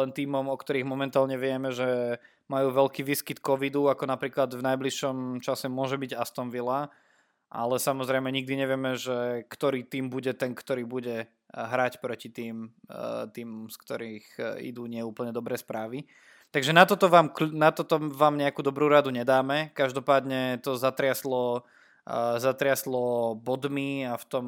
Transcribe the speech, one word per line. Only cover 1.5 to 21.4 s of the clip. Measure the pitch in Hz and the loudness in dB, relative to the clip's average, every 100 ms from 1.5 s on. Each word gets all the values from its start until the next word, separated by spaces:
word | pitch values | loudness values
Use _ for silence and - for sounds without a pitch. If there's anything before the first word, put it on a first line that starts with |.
| 131 135 | -2 -4
že | 123 127 123 120 120 - _ - | -2 0 0 0 -4 -10 _ -4
majú | 135 135 | 0 2
veľký | 131 135 - 135 | 4 4 2 -2
výskyt | 139 - 135 | -2 -4 -4
covidu, | - 135 139 143 143 | 0 2 2 2 2
ako | 131 135 | 2 -2
napríklad | 127 135 147 127 | -2 -2 0 0
v | 123 131 | 0 0
najbližšom | 131 135 - 139 131 127 123 135 | 0 -2 -2 -4 -4 -6 -6 -4
čase | 131 131 | -4 -4
môže | 127 131 139 | -4 -2 -2
byť | 127 120 | -4 -6
Aston | 117 - 123 | -6 -6 -6
Villa. | 123 120 135 147 - _ _ _ _ _ | -4 -2 -2 -4 -12 _ _ _ _ _
Ale | 113 120 123 | -6 -2 0
samozrejme, | 147 135 127 131 131 | 0 -2 0 0 0
nikdy | 135 131 135 135 | -4 -2 -2 0
nevieme, | 131 131 123 | 0 -2 -4
že | 127 123 123 120 - | -4 -2 -2 -4 -8
ktorý | - 143 131 120 | -2 0 0 -4
tým | 135 131 | -6 -4
bude | 127 131 | -4 -4
ten, | 127 127 117 | -2 -4 -4
ktorý | - 127 120 | -4 -4 -4
bude, | 127 120 113 | -6 -4 -6
e, | 110 _ _ | -8 _ _
hrať | 127 113 127 127 - | -10 -2 0 0 -2
proti | 123 113 113 | -8 -8 -10
tým, | 120 117 113 113 _ - | -10 -10 -10 -12 _ -16
e, | - 117 117 113 | -10 -6 -6 -8
tým, | 120 117 110 110 | -10 -12 -12 -14
z | - | -16
ktorých, | - 120 113 107 - - | -10 -10 -8 -12 -14 -8
e, | 117 98 127 | -8 -6 -10
idú | 120 117 | -10 -8
neúplne | 117 113 107 120 | -6 -6 -6 -6
dobré | 117 117 | -6 -4
správy. | 123 - 113 110 131 - _ - - _ | -6 -6 -6 -6 -8 -12 _ -20 -20 _
Takže | 147 131 | 0 6
na | 165 180 | 8 8
toto | 202 185 | 6 8
vám | 170 151 | 8 8
kl-, | - 160 | 2 -2
na | 156 156 | 4 4
toto | 160 156 156 | 4 0 0
vám | 151 135 151 147 | 0 4 4 4
nejakú | 143 - 139 | 0 0 -2
dobrú | 139 151 | 2 6
radu | 147 135 | 6 6
nedáme. | 123 120 131 135 147 156 - | 0 4 4 4 -2 -2 0
Každopádne | 135 131 123 135 131 131 127 123 139 | 0 0 4 2 2 -2 -2 -2 -4
to | |
zatriaslo, | 123 131 131 139 123 139 127 | 0 0 2 0 0 -2 0